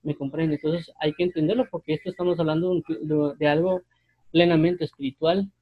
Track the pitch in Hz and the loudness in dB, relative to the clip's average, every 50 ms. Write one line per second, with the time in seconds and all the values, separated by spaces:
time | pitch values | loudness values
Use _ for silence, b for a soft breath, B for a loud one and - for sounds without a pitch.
0 | - 151 147 - 139 139 143 156 160 160 147 143 - 151 165 175 165 - _ - | -6 -6 -6 -6 -6 -8 -4 -2 -2 -2 -2 -2 -2 -2 -4 -4 -6 -12 _ -4
1 | 156 151 147 - 175 180 - 160 156 151 214 247 254 - - 165 _ - 156 156 | -4 -4 0 0 -2 -2 0 0 0 2 2 0 -2 -2 -4 -10 _ -4 -6 -4
2 | - 185 185 - 175 180 175 160 165 156 156 160 175 185 180 175 160 - 160 - | -4 -10 -6 -2 0 0 0 0 0 0 0 0 0 0 0 -2 -2 -4 -8 -6
3 | - 151 151 151 147 147 - - 151 147 147 156 175 185 185 185 _ _ _ _ | -4 -2 0 0 0 0 -2 0 2 2 2 2 2 0 -2 -4 _ _ _ _
4 | _ _ _ _ _ - - 160 175 175 170 156 156 170 175 180 165 - _ _ | _ _ _ _ _ -2 2 4 4 6 6 4 4 2 2 -2 -6 -8 _ _
5 | 139 135 135 _ 156 160 175 196 196 196 _ _ | -8 -8 -6 _ 0 2 2 2 -2 -4 _ _